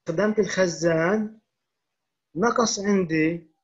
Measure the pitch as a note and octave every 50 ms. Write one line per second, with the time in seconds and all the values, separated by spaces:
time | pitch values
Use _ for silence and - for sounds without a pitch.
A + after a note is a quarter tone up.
0 | _ - E3 E3 G3 G#3+ G#3+ A3 G3+ F3+ - - F#3 F3 D#3+ D3+ D#3+ E3+ E3 D#3+
1 | E3 F3 G3+ A3 G#3+ G#3+ - - _ _ _ _ _ _ _ _ _ _ _ _
2 | _ _ _ _ _ _ _ D3+ G3+ A#3+ A#3+ B3+ A#3 A3 - G#3 F#3+ G3+ G3+ F#3+
3 | F#3 D#3+ D#3+ D#3+ D#3 D#3+ E3+ E3+ - _ _ _